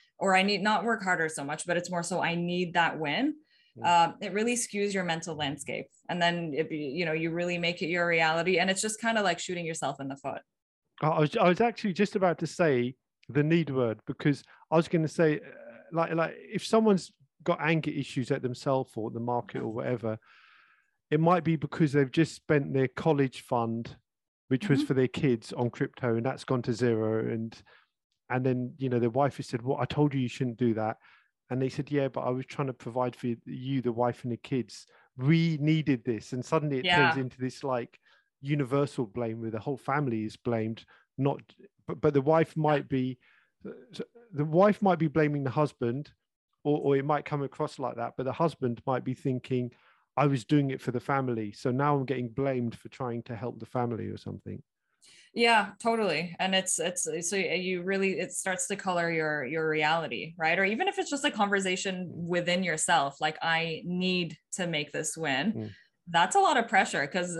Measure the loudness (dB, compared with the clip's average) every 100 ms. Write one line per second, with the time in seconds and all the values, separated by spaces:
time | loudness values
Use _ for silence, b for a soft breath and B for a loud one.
0 | B _ 2 4 4 2 2 0 0 -2
1 | 0 0 0 -2 -6 -8 -2 -2 -2 -6
2 | -2 -2 0 -2 -2 -2 0 2 2 0
3 | -2 0 -2 -4 b b b -4 4 6
4 | 4 0 -6 -2 0 0 -4 -2 -2 -2
5 | -2 -4 -4 -4 -4 -4 -8 -8 -10 _
6 | -8 0 2 2 -2 -2 -2 -4 -4 -4
7 | -2 0 -2 -2 -2 0 -2 -2 -2 0
8 | 2 4 4 2 2 2 2 0 -2 -2
9 | -2 2 2 0 -4 -6 -6 -4 -4 -4
10 | -8 -8 -8 -10 -14 _ _ _ _ -2
11 | 0 2 2 4 4 6 2 0 -4 0
12 | 0 2 2 2 -4 2 4 4 2 -4
13 | _ _ -4 0 4 4 2 2 0 0
14 | -6 -2 0 0 -4 B B 2 2 0
15 | 0 2 2 2 -4 -18 -20 -20 -6 -2
16 | 0 0 -2 -4 -10 -8 2 4 6 4
17 | 2 _ _ _ -2 0 2 2 0 -4
18 | -4 -4 -2 -2 -2 -4 0 0 -2 -6
19 | -6 -6 -2 -4 -4 -6 -6 -4 -4 -2
20 | -4 -6 b b b b b b b b
21 | _ 2 4 4 2 -2 -2 0 2 4
22 | 2 2 0 0 0 2 2 0 0 0
23 | 0 2 2 -2 -4 -2 0 -4 -8 -14
24 | _ _ _ _ _ -2 2 2 2 2
25 | 0 2 0 0 -2 -4 -4 -2 -6 -4
26 | -2 0 -2 -6 -2 -2 -2 0 2 2
27 | 0 0 -2 -4 -6 -12 -20 b b _
28 | _ _ _ -2 0 0 -4 -6 -2 2
29 | 2 2 0 0 -6 -6 -2 -2 -2 2
30 | 2 2 -4 -2 -4 2 2 2 -2 -4
31 | b b b _ _ -2 -2 -4 -2 0
32 | 0 -2 -2 -2 -6 -4 -4 -4 -8 -2
33 | -2 -2 -6 -6 -8 -12 -4 -2 0 2
34 | 0 0 -6 -8 -4 -4 -4 -10 -20 b
35 | b -4 4 4 4 2 2 2 2 0
36 | 0 -4 -4 -8 -2 0 0 -2 2 4
37 | 4 4 -2 -4 -8 -6 -4 -2 -4 _
38 | b b b _ -4 -2 2 2 0 -2
39 | -4 -2 -4 -4 -6 -6 -6 -6 -2 0
40 | 0 -2 -4 -6 -2 -2 -2 -6 -14 b
41 | b -2 -2 -2 -10 _ -20 _ -12 0
42 | 2 4 4 4 4 0 2 2 0 -2
43 | -2 -6 b b b b -16 -16 -18 -14
44 | -14 -14 -12 -4 0 6 6 6 4 4
45 | 2 4 2 2 -2 0 0 0 -2 -2
46 | -8 _ _ _ _ _ -2 0 2 2
47 | 2 -2 -2 -4 -4 -4 -6 -4 -8 -6
48 | -8 -4 -6 0 -2 0 -4 -2 -4 -4
49 | -4 -4 -4 -4 -2 -2 -2 b b b
50 | b 2 2 2 4 4 4 -2 -4 -4
51 | 0 0 0 -2 -4 -4 -2 0 2 2
52 | 0 -4 -4 -4 -2 0 -2 -6 -16 -8
53 | -6 -6 -8 -8 -8 -10 -8 -2 -2 -2
54 | -6 -8 -10 -12 -12 -14 -14 _ b b
55 | b b b 0 4 4 2 -4 -2 0
56 | 0 0 -4 -4 0 0 0 -2 -2 -2
57 | -4 -4 -2 -2 0 -2 -2 -2 -2 0
58 | 0 0 -4 -4 -4 -4 -4 -4 -2 0
59 | 0 0 0 -2 -4 -2 0 2 2 2
60 | 0 -6 -10 -4 0 2 2 2 -2 -2
61 | -4 -2 -2 0 0 2 0 -2 -4 -6
62 | -8 -8 -2 -2 0 0 0 -2 2 2
63 | 2 -2 -4 -2 -2 0 -2 -6 -6 -2
64 | 0 0 -2 -8 _ -6 -2 -2 -4 -6
65 | -6 -4 -2 0 0 -2 -8 B B _
66 | 0 4 4 6 6 4 4 2 2 0
67 | -2 -2 -2 -4